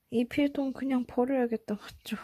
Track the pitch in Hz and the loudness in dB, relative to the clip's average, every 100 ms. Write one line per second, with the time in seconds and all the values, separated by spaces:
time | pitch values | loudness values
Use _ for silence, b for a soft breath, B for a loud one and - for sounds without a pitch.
0 | _ 233 240 - 285 285 269 254 262 262 | _ 0 0 2 2 2 -2 -2 0 0
1 | 240 - 247 269 240 226 - 208 - - | 0 0 2 2 2 0 -4 -6 -8 -16
2 | - 214 | -8 -8